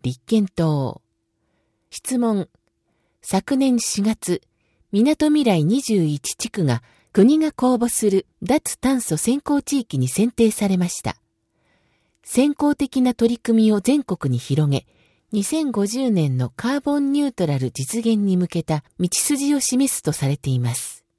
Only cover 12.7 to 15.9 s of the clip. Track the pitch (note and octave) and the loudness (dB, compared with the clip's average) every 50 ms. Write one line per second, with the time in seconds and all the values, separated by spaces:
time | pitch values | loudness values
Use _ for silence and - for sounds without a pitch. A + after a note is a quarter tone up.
12.7 | D4 - C#4+ - - C4+ B3+ B3 A#3+ - A#3 A#3 A#3+ A#3 _ - A3+ A3+ A3 G#3+ | 0 0 -4 -2 0 0 0 0 2 2 0 0 0 -2 _ 0 2 4 4 4
13.7 | G#3+ G3+ F#3+ A#3+ C#4 D4+ C4 - F3+ - - C#3 B2 A#2+ - - C#3 C#3 D3+ C#3+ | 2 2 2 2 0 0 0 -4 -6 -4 -2 -2 -2 -2 -2 -2 0 0 2 0
14.7 | C#3 - - _ _ _ _ _ _ _ _ _ - G#3 G3 - D4+ D#4+ D#4 C#4 | 0 -2 -4 _ _ _ _ _ _ _ _ _ -4 -4 -2 -2 -2 -2 -2 -2
15.7 | A3 G#3 G3+ G3+ | -2 -2 -2 -2